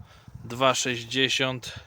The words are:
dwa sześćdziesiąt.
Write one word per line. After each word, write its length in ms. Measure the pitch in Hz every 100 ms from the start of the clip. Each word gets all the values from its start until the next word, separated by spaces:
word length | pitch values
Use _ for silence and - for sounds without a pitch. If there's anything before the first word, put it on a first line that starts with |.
| - - - -
dwa 300 | 113 120 131
sześćdziesiąt. 1040 | 123 131 117 117 127 131 - 131 127 - -